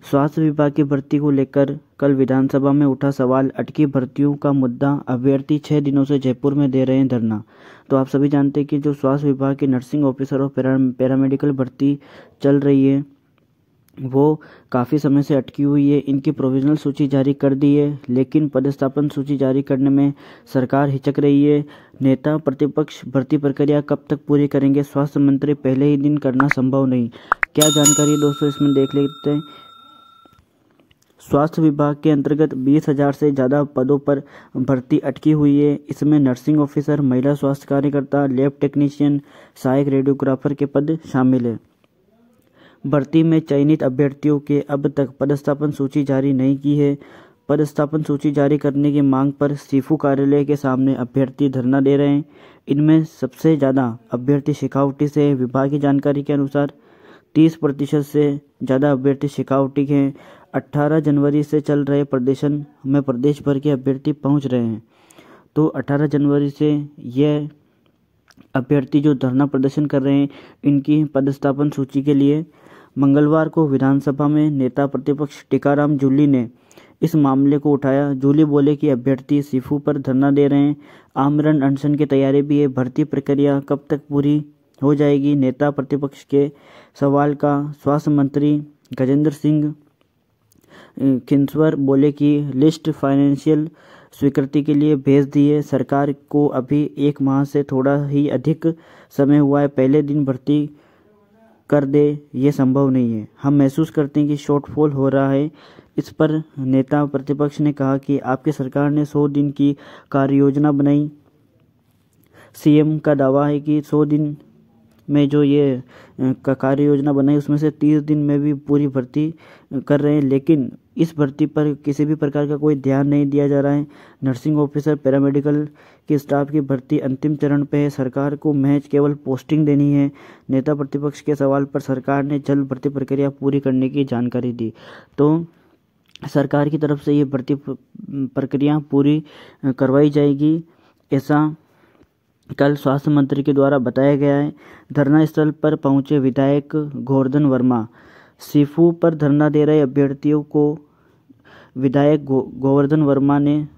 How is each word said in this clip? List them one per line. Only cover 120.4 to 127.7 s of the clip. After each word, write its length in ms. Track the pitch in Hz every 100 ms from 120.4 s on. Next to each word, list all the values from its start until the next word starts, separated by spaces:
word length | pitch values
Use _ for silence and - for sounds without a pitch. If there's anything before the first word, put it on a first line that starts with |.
| 135 160 123 - _ -
इस 200 | 165 165
भर्ती 280 | 143 139 151
पर 280 | 156 151
किसी 320 | 143 147 139 151
भी 100 | 156
प्रकार 320 | 147 147 147
का 100 | 147
कोई 180 | 147 147
ध्यान 320 | 131 135 139
नहीं 180 | 143 143
दिया 220 | 143 143
जा 140 | 143
रहा 100 | 139
है। 160 | 143 143 - - _
नर्सिंग 340 | 135 127 151 151
ऑफिसर, 380 | 143 147 147 147
पैरामेडिकल 720 | 143 135 139 139 143 147 147 - - _ _
के 100 | 151
स्टाफ 340 | - 139 143
की 100 | 151
भर्ती 380 | 139 139 - 147
अंतिम 360 | 135 131 151 147
चरण 300 | 147 143
पे 120 | 143